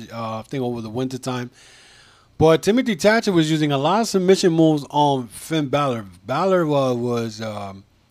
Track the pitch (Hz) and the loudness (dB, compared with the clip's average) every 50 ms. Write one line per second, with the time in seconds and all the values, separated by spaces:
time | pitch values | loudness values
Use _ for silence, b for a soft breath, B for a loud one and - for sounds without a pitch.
0 | 113 107 113 117 113 110 110 110 110 - - 139 127 123 120 117 110 113 110 123 | -16 -14 -12 -10 -10 -8 -8 -10 -10 -10 -6 -6 -4 -4 -6 -6 -8 -8 -6 -6
1 | 131 131 131 123 123 131 127 127 123 123 B B B B B B B B B B | -6 -6 -6 -8 -8 -6 -6 -6 -8 -10 B B B B B B B B B B
2 | B B B B B B B - 151 160 160 156 - - 214 247 262 247 214 151 | B B B B B B B 2 4 4 4 4 2 0 0 0 0 0 -2 2
3 | - 202 214 226 220 214 190 170 160 156 160 156 156 147 143 139 135 151 180 214 | 2 2 4 4 2 2 2 2 2 2 2 0 0 0 0 0 0 2 2 2
4 | 233 - - 196 180 180 190 185 - 185 165 165 160 160 156 147 135 - - 147 | 0 0 0 2 4 4 4 4 4 2 4 6 4 4 4 2 -2 -2 0 0
5 | 147 147 139 131 123 110 - - - - 160 160 147 131 123 143 147 139 123 113 | 2 2 0 -2 -4 -8 -14 -18 -10 -6 -4 -4 -2 -2 -2 -2 0 -2 -2 -4
6 | 104 95 90 90 _ 101 127 147 180 196 190 180 170 151 147 139 135 131 127 120 | -8 -12 -18 -18 _ -6 -4 -2 0 2 2 2 2 2 2 2 2 2 0 0
7 | 120 123 120 117 117 113 107 107 113 110 107 104 101 98 95 98 98 _ _ _ | -2 -2 -2 -2 -4 -4 -8 -8 -10 -10 -8 -10 -10 -12 -14 -16 -20 _ _ _
8 | _ _ | _ _